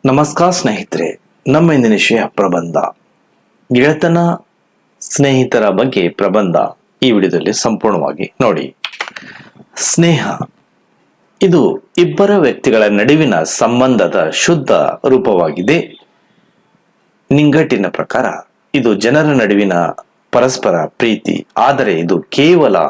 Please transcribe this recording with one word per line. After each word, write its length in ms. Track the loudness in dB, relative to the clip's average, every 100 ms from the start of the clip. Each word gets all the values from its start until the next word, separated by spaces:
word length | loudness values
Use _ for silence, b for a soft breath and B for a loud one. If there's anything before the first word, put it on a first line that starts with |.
| 0
ನಮಸ್ಕಾರ 420 | 0 0 0 0
ಸ್ನೇಹಿತರೆ, 680 | 0 -4 -6 -6 -6 -6 -8 _ _ -2
ನಮ್ಮ 240 | 2 2
ಇಂದಿನ 200 | 2 2
ವಿಷಯ 320 | 2 0 0 -2
ಪ್ರಬಂಧ. 520 | -2 -2 -2 -4 -4 -4 -10 _ _ _ _ _ _ _
ಗೆಳೆತನ, 440 | 2 2 2 0 2 0 -2 _ _ _ _ _ _
ಸ್ನೇಹಿತರ 680 | -8 0 2 2 2 0 0
ಬಗ್ಗೆ 400 | 0 0 0 -2
ಪ್ರಬಂಧ 460 | -2 0 0 0 -2 -2 -6 _ _
ಈ 80 | 0
ವಿಡಿಯೋದಲ್ಲಿ 420 | 2 0 0 -2
ಸಂಪೂರ್ಣವಾಗಿ 800 | -4 -4 -2 -2 -2 -4 -6 -10 _
ನೋಡಿ. 340 | -2 -2 -6 _ -18 -14 -16 B B B B -20 -20 -6
ಸ್ನೇಹ, 560 | -2 2 2 2 -2 -8 -12 _ _ _ _ _ _ _ _ _
ಇದು 500 | 2 2 2 -2 _ -2
ಇಬ್ಬರ 400 | -2 0 2 2
ವ್ಯಕ್ತಿಗಳ 460 | 0 0 0 2
ನಡುವಿನ 600 | 2 2 2 2 2 0
ಸಂಬಂಧದ 840 | -2 -2 -2 2 2 2 0 0 -2
ಶುದ್ಧ 420 | -2 0 0 0 0 0 -2 0
ರೂಪವಾಗಿದೆ. 1000 | 2 2 0 0 -2 -2 -2 -2 -16 _ _ _ _ _ _ _ _ _ _ _ _ _
ನಿಂಗಟ್ಟಿನ 540 | 2 4 2 0 -2 -2
ಪ್ರಕಾರ 360 | -6 -4 -2 -4 -6 -16 _ _ -2
ಇದು 180 | 0
ಜನರ 320 | 0 2 2 2
ನಡುವಿನ 480 | 0 2 2 2 0 -2 -6 -20 _ _
ಪರಸ್ಪರ 540 | 0 0 0 -2 -2 -4
ಪ್ರೀತಿ, 600 | _ -2 -2 -4 -6 -6 0
ಆದರೆ 420 | 0 2 0 -2
ಇದು 220 | 0 -2
ಕೇವಲ 560 | -2 0 4 4 4 2 0